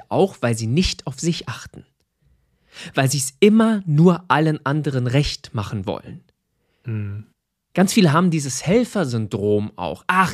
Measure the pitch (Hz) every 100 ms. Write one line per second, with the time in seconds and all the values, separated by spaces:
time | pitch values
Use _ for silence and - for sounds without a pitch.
0 | - 120 190 - 120 113 110 151 185 -
1 | - 131 165 160 - - - - - _
2 | _ _ _ _ _ _ _ - - 147
3 | 135 143 - - 208 220 226 214 180 147
4 | 180 170 - 143 156 151 135 151 143 131
5 | 123 135 143 - - 110 101 104 95 69
6 | - 175 _ _ _ _ _ _ 120 107
7 | 101 104 - _ _ _ _ - 190 226
8 | 175 156 185 160 139 - 156 226 240 208
9 | 139 117 107 107 104 104 104 - 85 -
10 | - 185 175